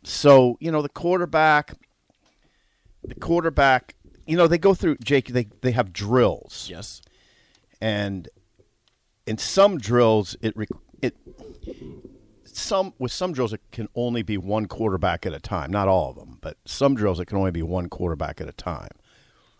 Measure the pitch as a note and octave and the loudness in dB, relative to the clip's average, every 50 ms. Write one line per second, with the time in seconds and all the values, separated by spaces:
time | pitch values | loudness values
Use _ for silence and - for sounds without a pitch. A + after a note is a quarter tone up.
0 | - - - - - C#3+ C#3 C3 B2+ B2 A#2+ - D3+ E3 D#3+ D3+ C#3+ C#3+ - - | -14 -12 -4 2 6 8 10 10 8 6 2 -2 -4 -2 -2 -2 -2 -4 -6 -4
1 | - E3+ F#3 F3+ F3 D3 D3+ D#3+ D#3 D#3 D3+ D3 D3 - - - _ _ _ _ | -2 0 0 0 0 0 2 2 4 4 4 4 2 -2 -12 -20 _ _ _ _
2 | _ _ _ _ _ _ _ _ _ _ _ _ _ _ _ _ _ _ _ _ | _ _ _ _ _ _ _ _ _ _ _ _ _ _ _ _ _ _ _ _
3 | - - - - - - E3+ E3+ E3 E3 C3+ D3 C#3 C3+ C3 B2 - _ - _ | -16 -16 -14 -10 -4 -2 0 0 0 0 2 4 4 4 4 2 0 _ -20 _
4 | _ - _ _ - - D#3+ F3+ E3+ D#3 E3+ E3 E3 G3 F#3+ - G3 E3 D3 - | _ -20 _ _ -6 -2 2 4 4 4 4 4 4 4 2 4 2 -2 -2 -2
5 | A2 - C#3+ C3+ - - A#2+ B2 A2+ G#2 - _ - B2 A2 B2 A2+ F#2 F2 - | -2 0 0 0 0 0 -2 -2 -2 -4 -6 _ -2 -2 0 0 -2 -2 -4 -8
6 | G2+ G#2 B2 B2+ A#2 G2 D#2+ - - - - - - - E2+ E2 G#2 - - - | -4 0 4 4 4 4 2 -2 -8 -18 -18 -16 -14 -14 -14 -14 -14 -16 -16 -18
7 | _ _ _ _ _ _ _ _ _ _ _ _ _ _ _ - A2 A2 G#2 G#2 | _ _ _ _ _ _ _ _ _ _ _ _ _ _ _ -8 -4 -4 -2 -2
8 | G2+ G2+ G2 F#2 F2 - _ _ _ _ _ _ _ _ _ _ _ _ _ _ | -4 -4 -6 -8 -10 -14 _ _ _ _ _ _ _ _ _ _ _ _ _ _
9 | _ _ _ _ - - A2 - - - - G3 G3 G#3 F#3+ C#3+ G#2 G#2 A#2+ B2 | _ _ _ _ -8 -8 -6 -6 -6 -2 4 4 4 4 4 0 -4 0 4 4
10 | A#2+ A2+ A2 G#2+ G2 - - - - A2 - A2 G#2+ - - - _ _ _ - | 6 6 4 4 2 -2 -6 -6 -6 -6 -4 -6 -8 -8 -10 -14 _ _ _ -6
11 | - B2 - _ - - - - - - - - - - - - - - - - | -6 -6 -6 _ -20 -20 -20 -20 -20 -20 -20 -18 -16 -16 -16 -16 -16 -18 -18 -20
12 | - - - _ _ _ _ _ _ _ - - - - G#3 F#3+ F#3+ F#3+ - - | -20 -20 -20 _ _ _ _ _ _ _ -12 -10 -6 -2 -2 -2 -2 -2 -6 -8
13 | B2+ A#2+ - - F#3 F#3 D3+ B2+ B2 G#2+ G#2+ - _ _ - A#2+ G#2+ - - A#2+ | -8 -8 -6 -4 -6 -4 -2 -2 -4 -4 -4 -8 _ _ -12 -12 -10 -8 -6 -6
14 | A#2+ A#2+ A#2+ A#2 G2 G2+ G#2+ F#2+ F2 G2 G#2 A2 G#2+ F2 - - A2 G#2 F#2+ F2 | -4 -4 -4 -4 -4 -4 -6 -6 -4 -4 -4 -4 -4 -6 -6 -4 -4 -2 -2 0
15 | F#2 F2+ F2 E2 - F#2 D2 D2 - - G2+ E2+ C#2 D2+ F#2+ G#2 G2 F#2+ F#2+ F2+ | -2 -2 -2 -2 -4 -8 -8 -8 -10 -6 -6 -6 -4 -4 -2 0 2 2 2 2
16 | D2 C2+ C2 - - - - - - D#2 D#2 _ _ - - - C3+ C#3 C#3 A2+ | 0 -2 -8 -14 -18 -20 -20 -16 -16 -16 -16 _ _ -12 -6 0 0 0 0 2
17 | G#2 G2+ F2+ E2+ F2 - G2+ G2 F#2+ F#2+ E2+ E2+ E2 D#2+ F2+ F#2 F2 E2 - - | 0 -2 -2 -2 -4 -4 -2 -2 -2 0 -2 -4 -4 -4 -4 -4 -6 -6 -8 -6
18 | F2+ F2 D#2+ D2 D#2+ D2+ - - D#2 - - - - F2+ E2 - G1+ G1+ - _ | -6 -6 -4 -4 -6 -8 -8 -10 -12 -14 -14 -12 -10 -10 -10 -10 -12 -16 -20 _
19 | _ _ _ _ _ _ _ _ _ _ _ | _ _ _ _ _ _ _ _ _ _ _